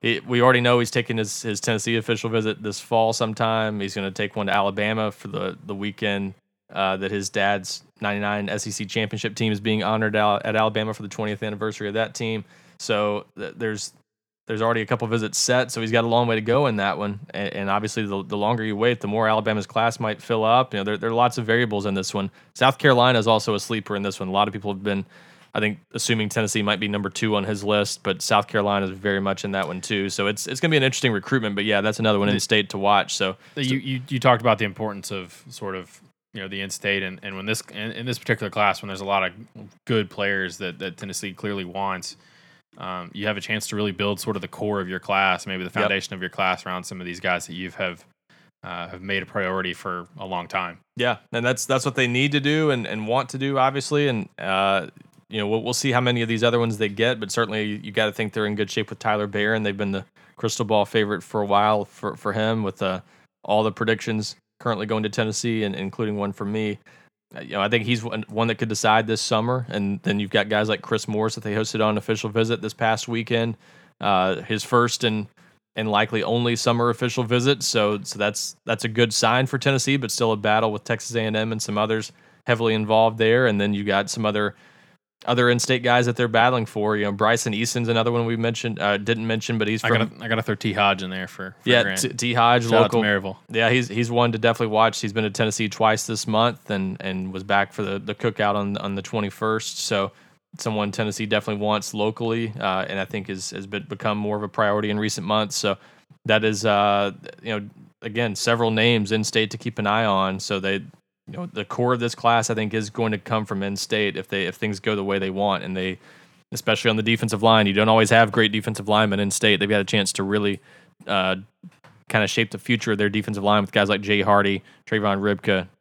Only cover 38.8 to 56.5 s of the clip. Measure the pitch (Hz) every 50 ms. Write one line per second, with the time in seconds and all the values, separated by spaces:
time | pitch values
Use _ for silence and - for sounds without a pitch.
38.8 | - 101 98 95 98 98 101 98 95 90 87 104 113 - _ 107 104 - _ _
39.8 | _ - 120 110 104 92 - - 101 101 101 98 95 90 85 87 101 90 85 87
40.8 | 92 95 85 - 107 98 90 - - 101 90 - - 104 101 98 92 87 90 95
41.8 | 98 98 95 92 90 - - _ _ _ _ _ _ _ _ _ _ _ _ -
42.8 | - 92 92 90 87 85 - 98 101 107 107 101 87 - 110 107 - - - 104
43.8 | 107 104 92 87 104 101 101 95 - 113 107 98 90 92 - - 107 104 104 101
44.8 | 95 90 92 90 - - 101 95 98 95 92 85 - 101 95 92 92 87 - -
45.8 | 95 98 98 98 92 - 104 92 92 90 - - 98 92 92 87 - 92 92 92
46.8 | 87 - 95 92 90 87 87 87 90 95 90 87 82 - 82 90 92 90 85 -
47.8 | 95 90 87 82 - _ _ _ _ _ _ _ _ _ _ _ - 92 90 87
48.8 | 85 85 90 90 92 95 98 95 90 - - 104 95 92 92 95 92 90 87 -
49.8 | - 98 90 87 87 87 _ - 95 95 92 87 87 85 - 95 92 85 85 -
50.8 | _ _ _ - 120 123 117 - _ _ - 117 117 123 131 - - - 131 131
51.8 | 127 143 123 - 127 120 120 123 139 143 143 147 135 143 151 156 156 151 139 120
52.8 | 110 - 101 110 107 107 117 131 131 - - 131 135 139 139 135 131 135 135 139
53.8 | 131 - 147 147 147 139 123 110 95 - _ - - 92 95 95 98 98 98 98
54.8 | 82 - _ _ - - _ _ _ _ 107 110 104 101 107 113 110 117 120 -
55.8 | - 139 120 123 127 123 123 120 117 110 117 110 117 120